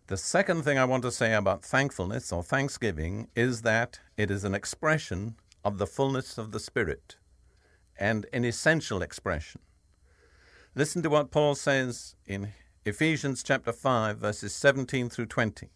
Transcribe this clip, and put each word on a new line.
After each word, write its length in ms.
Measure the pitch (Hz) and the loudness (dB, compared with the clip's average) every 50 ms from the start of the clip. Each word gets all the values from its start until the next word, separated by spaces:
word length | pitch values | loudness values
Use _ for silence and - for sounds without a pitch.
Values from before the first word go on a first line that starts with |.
| _ - | _ -6
The 100 | 95 95 | -6 -4
second 460 | - - - 175 202 196 180 165 143 | -2 2 2 2 4 2 0 0 2
thing 160 | 147 143 135 | 2 2 4
I 60 | 131 | 4
want 180 | 127 127 131 120 | 4 2 2 0
to 80 | 123 | -2
say 240 | 117 - 123 113 113 | 0 0 2 2 4
about 280 | 107 101 98 95 - - | 4 4 2 0 0 -2
thankfulness 680 | - - 131 139 139 - - 92 90 107 127 - - | 0 2 2 2 2 0 -4 -4 -4 -4 -6 -6 -4
or 100 | - 85 85 | -4 -4 -2
thanksgiving 880 | - - 135 139 143 - - - 110 90 76 78 85 92 107 113 - - | 0 0 0 0 -2 -2 -2 -2 -2 0 -2 -2 -4 -4 -6 -8 -4 0
is 260 | 123 117 127 123 110 | 0 2 2 0 0
that 380 | 110 117 110 113 120 123 - - - _ _ - | 2 2 2 2 2 -2 -6 -12 -20 _ _ -2
it 140 | 104 95 | -2 0
is 120 | 98 101 98 | 0 -2 -2
an 120 | 101 95 | -2 -2
expression 800 | 104 - - - - - 156 156 156 151 - 95 87 101 113 113 - _ _ _ _ - | -2 -4 -6 -8 -2 0 0 2 0 0 -4 -6 -6 -6 -8 -10 -12 _ _ _ _ -4
of 140 | 104 104 95 | -4 -2 0
the 80 | 101 | -2
fullness 540 | 92 - - 139 135 135 127 131 - - - | -2 0 0 0 2 0 -2 -4 -6 -8 -10
of 120 | 110 110 | -8 -8
the 80 | 104 110 | -8 -8
Spirit 580 | - - - 127 110 82 71 - - - - - _ _ _ _ _ _ _ _ _ _ _ _ _ _ _ - | -10 -4 -2 -2 0 0 -2 -6 -10 -18 -20 -20 _ _ _ _ _ _ _ _ _ _ _ _ _ _ _ -2
and 280 | 98 104 113 110 101 - - | 0 0 0 0 -2 -4 -4
an 120 | 127 120 | -2 -2
essential 580 | 120 113 - - 156 160 160 - - 113 92 87 | -2 -2 0 2 2 2 2 0 -2 -4 -4 -4
expression. 580 | 80 - - - 101 87 76 78 - - - _ _ _ _ _ _ _ _ _ _ _ _ _ _ _ _ _ _ - - - _ - | -4 -8 -6 -4 -2 -2 -2 -4 -8 -14 -20 _ _ _ _ _ _ _ _ _ _ _ _ _ _ _ _ _ _ -20 -20 -20 _ -2
Listen 260 | 127 147 156 - 180 | 0 0 0 0 0
to 80 | 165 160 | 2 4
what 220 | 147 151 147 - | 4 4 4 2
Paul 240 | - 156 147 147 139 | 2 4 4 4 2
says 600 | 131 - 147 139 135 131 127 120 - - - - _ _ | 2 2 2 2 2 2 0 -4 -6 -12 -16 -20 _ _
in 280 | - 98 98 98 101 101 - - _ _ _ - | -8 -6 -6 -6 -8 -10 -14 -20 _ _ _ -6
Ephesians 580 | 107 101 - 156 160 160 143 - 143 131 123 - | -4 0 2 2 2 2 2 0 -2 -2 -2 0
chapter 300 | - 143 131 - 120 113 | 0 0 0 0 -2 -4
five, 460 | - - 139 127 117 110 107 107 110 | -2 0 2 2 4 2 0 0 -2
verses 340 | 107 104 101 - - 104 - | -2 -2 -2 -4 -6 -8 -4
seventeen 540 | - - 143 135 135 131 - - 131 123 120 | 2 4 4 4 4 2 -2 -2 -2 -2 -2
through 160 | - - 117 | -4 -6 -6
twenty. 440 | 110 - - 120 107 90 - - - _ | -2 0 0 0 0 -2 -6 -12 -20 _